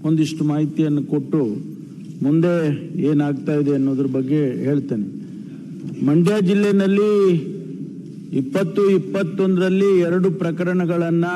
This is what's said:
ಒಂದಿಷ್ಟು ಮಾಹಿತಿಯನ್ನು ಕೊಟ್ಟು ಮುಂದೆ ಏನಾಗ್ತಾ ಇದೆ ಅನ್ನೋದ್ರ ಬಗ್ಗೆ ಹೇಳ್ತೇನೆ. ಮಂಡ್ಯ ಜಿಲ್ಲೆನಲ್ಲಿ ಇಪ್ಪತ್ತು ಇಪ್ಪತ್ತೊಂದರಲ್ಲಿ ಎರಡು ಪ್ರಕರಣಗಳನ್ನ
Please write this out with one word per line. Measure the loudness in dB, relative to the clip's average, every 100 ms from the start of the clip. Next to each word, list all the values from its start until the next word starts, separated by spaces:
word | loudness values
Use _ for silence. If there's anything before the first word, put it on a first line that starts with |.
ಒಂದಿಷ್ಟು | 2 2 2 0
ಮಾಹಿತಿಯನ್ನು | 0 0 0 0 0 0
ಕೊಟ್ಟು | 0 -2 0 0 0 -4 -8 -12 -16 -16 -14 -4
ಮುಂದೆ | 2 4 4 2 0 -2 -6 -2 0
ಏನಾಗ್ತಾ | 2 0 -2 -2
ಇದೆ | 0 0
ಅನ್ನೋದ್ರ | 0 0 0 -2
ಬಗ್ಗೆ | -2 0 0 0 -2
ಹೇಳ್ತೇನೆ. | -2 -2 -2 -4 -4 -8 -14 -14 -14 -14 -14 -12 -12 -2 2
ಮಂಡ್ಯ | 4 4 2
ಜಿಲ್ಲೆನಲ್ಲಿ | 2 4 4 4 4 4 4 4 4 2 -2 -10 -10 -12 -12 -12 -14 -16 -4 -4
ಇಪ್ಪತ್ತು | -2 -2 0 2 2
ಇಪ್ಪತ್ತೊಂದರಲ್ಲಿ | 2 0 -2 -2 0 2 2 2 2 4 4
ಎರಡು | 2 2 2
ಪ್ರಕರಣಗಳನ್ನ | 0 -4 -2 -2 0 0 0 2 2 0